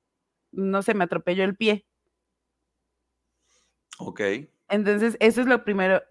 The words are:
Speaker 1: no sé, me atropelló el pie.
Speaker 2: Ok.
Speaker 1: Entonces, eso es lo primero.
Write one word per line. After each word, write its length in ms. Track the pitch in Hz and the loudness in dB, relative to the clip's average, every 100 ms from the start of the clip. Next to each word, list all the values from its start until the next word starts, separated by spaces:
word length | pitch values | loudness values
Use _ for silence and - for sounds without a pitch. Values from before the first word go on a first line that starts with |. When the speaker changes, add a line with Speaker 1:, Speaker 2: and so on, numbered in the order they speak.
| _ _ _ _ _ | _ _ _ _ _
Speaker 1:
no 300 | 185 196 196 | -4 -2 -2
sé, 120 | 196 | 0
me 100 | 208 | -2
atropelló 400 | 175 175 180 180 | -2 -2 -2 0
el 120 | 190 190 | 0 0
pie. 300 | 220 208 _ _ _ _ _ _ _ _ _ _ _ _ _ _ _ _ _ _ _ _ - - | 0 0 _ _ _ _ _ _ _ _ _ _ _ _ _ _ _ _ _ _ _ _ -20 -14
Speaker 2:
Ok. 220 | - 90 101 98 151 _ - | -12 -4 -2 -4 -8 _ -4
Speaker 1:
Entonces, 480 | 208 202 208 226 214 | -2 0 0 0 2
eso 200 | 220 226 | 2 4
es 60 | 254 | 2
lo 160 | 240 | 0
primero. 380 | 208 202 - 113 - | 0 0 2 2 0